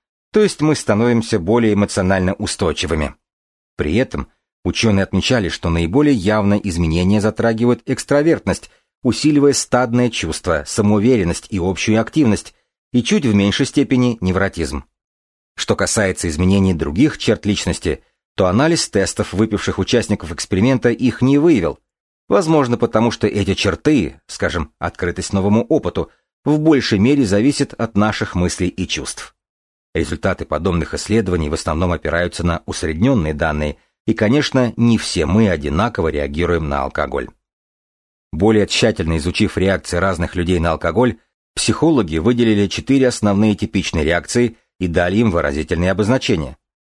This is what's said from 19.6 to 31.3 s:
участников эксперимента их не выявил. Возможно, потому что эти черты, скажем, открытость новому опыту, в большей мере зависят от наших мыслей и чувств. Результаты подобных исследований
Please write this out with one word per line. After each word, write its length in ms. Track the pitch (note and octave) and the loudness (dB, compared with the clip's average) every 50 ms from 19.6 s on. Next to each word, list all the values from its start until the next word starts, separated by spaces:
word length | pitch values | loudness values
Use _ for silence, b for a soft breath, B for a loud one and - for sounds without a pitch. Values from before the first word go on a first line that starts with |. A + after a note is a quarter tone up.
| - - F2+ - | -4 -4 -4 -4
участников 520 | F#2 - - A#2 - - - - - D#2 | -2 0 0 0 2 0 -4 -4 -4 -10
эксперимента 580 | D#2+ - - - G2+ F#2+ G#2 C3 C3+ A2 - A#2+ | -10 -10 -6 -2 0 2 2 2 2 2 0 0
их 320 | A#2 - B2+ B2 - - | 0 2 0 -2 0 2
не 160 | B2 C3 C#3+ | 2 4 4
выявил. 420 | C#3+ D3+ F3 D#3 G#2 E2 D2+ C2+ - _ _ _ _ _ _ _ _ _ | 4 4 4 4 4 2 -2 -4 -6 _ _ _ _ _ _ _ _ _
Возможно, 500 | - - G3+ E3+ D#3 E3 D3+ C3+ A#2 A#2+ | 0 0 0 2 2 2 2 2 2 0
потому 340 | A2+ A#2+ A2+ - G#2+ A#2 A#2 | 0 -2 0 0 0 0 0
что 160 | - - - | 0 0 -2
эти 260 | G#2 - G#2 G2 G2 F#2 | -2 0 0 -2 -2 -2
черты, 680 | - - G2+ E2+ - - D3 D#3 B2+ E2 B1+ - - _ | -2 -2 -2 -2 0 0 2 2 2 0 -2 -6 -14 _
скажем, 460 | - - - G2+ D#2 D2+ F2 D#2 - _ - | -18 -10 -6 -6 -4 -2 -4 -6 -6 _ -8
открытость 540 | D2+ F2 - - F#2 F2 E2+ F#2 - - - | -8 -8 -6 -4 -6 -6 -4 -6 -6 -2 -2
новому 300 | G2 F#2 G2+ G#2 A2+ A#2 | 0 2 2 2 2 2
опыту, 460 | - D#3+ D3 - F2 - F#2+ D#2 b b b b b _ _ - | 2 0 0 0 -2 -4 -4 -6 b b b b b _ _ -2
в 140 | C#3+ D3+ D3+ | 0 0 2
большей 400 | D3+ D#3+ D3+ B2+ - - A2+ F#2+ | 4 4 4 4 2 0 2 2
мере 260 | G#3 A#3+ D3 C#3 B2+ | 4 4 4 2 2
зависят 480 | F#2 G2 G2+ A2+ C#3+ C#3 - C#3 - - | 2 2 2 2 2 0 0 -4 -6 -4
от 240 | - A2+ A2+ - | -8 -8 -4 0
наших 380 | G2+ G#2 G#2+ G2+ - G#2+ - - | 0 0 0 -2 -4 -6 -4 -2
мыслей 340 | F2+ F2 E2+ - - F2+ F2 | -2 -2 -2 -2 -2 -4 -4
и 180 | - - F2+ | -4 -4 -6
чувств. 480 | D#2 - D2+ C2+ - - - - - _ _ _ _ _ _ _ _ _ _ _ _ - | -6 -6 -8 -8 -10 -12 -14 -16 -18 _ _ _ _ _ _ _ _ _ _ _ _ -4
Результаты 520 | F2 D2+ - - - - F#2+ F2+ - - | -4 -4 -4 -4 -4 -2 -2 -2 -4 -6
подобных 480 | - D2+ D2+ F2 F#2+ F2 E2 D2+ - - | -6 -4 -2 -2 0 0 0 -2 -4 -6
исследований 560 | D2 - - G#2 A2+ G#2 F#2 | -10 -4 0 0 0 0 0